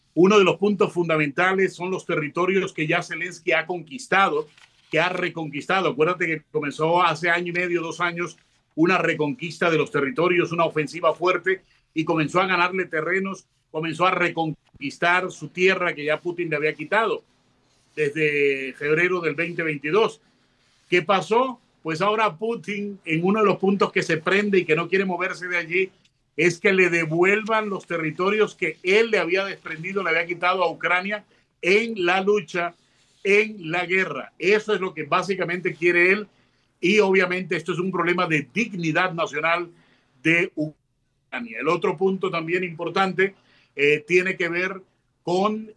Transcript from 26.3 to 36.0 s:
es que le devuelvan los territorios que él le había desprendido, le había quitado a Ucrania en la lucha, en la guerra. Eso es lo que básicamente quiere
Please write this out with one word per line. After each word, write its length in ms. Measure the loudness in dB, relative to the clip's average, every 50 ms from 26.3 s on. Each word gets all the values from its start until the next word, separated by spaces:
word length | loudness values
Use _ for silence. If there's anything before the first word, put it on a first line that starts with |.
| _
es 240 | 0 2 2 2 2
que 140 | 2 2 4
le 160 | 4 4 4
devuelvan 800 | 2 0 0 0 2 2 4 4 4 2 0 0 0 0 0 -2
los 180 | -6 -8 -6
territorios 680 | -6 -6 -4 -4 -4 -4 -2 0 0 2 2 0 0 -2
que 240 | -4 -6 -6 -6 -4 -2
él 280 | 2 4 4 4 4
le 80 | 2 0
había 260 | 0 0 0 -2 -2
desprendido, 580 | -4 -8 -10 -12 -12 -10 -10 -8 -6 -6 -4 -2
le 80 | 0
había 160 | 0 0 0
quitado 380 | -2 -4 -2 0 0 2 2 0
a 60 | 0
Ucrania 560 | -2 -2 -2 0 0 0 0 -4 -6 -8 -10 _ _ _ _ _ _ _
en 460 | 0 2 2 2 2 0 -4 -2 0
la 160 | 0 2 2 2
lucha, 520 | 2 0 0 -2 -4 -4 -4 -4 -4 -8 _ _ _ _ _ _ _ _ _ 0
en 480 | 2 4 4 2 0 -4 -10 -8 -4
la 140 | -4 -4 -2
guerra. 480 | 0 0 0 0 -2 -4 -8 -10 -10 -10 -4
Eso 360 | 0 2 2 2 2 0 -2
es 60 | -2
lo 140 | -2 -4 -6
que 80 | -8 -4
básicamente 720 | 0 0 0 0 -2 -4 -4 -2 -4 -4 -4 -4 -6 -4
quiere 360 | 0 0 2 4 4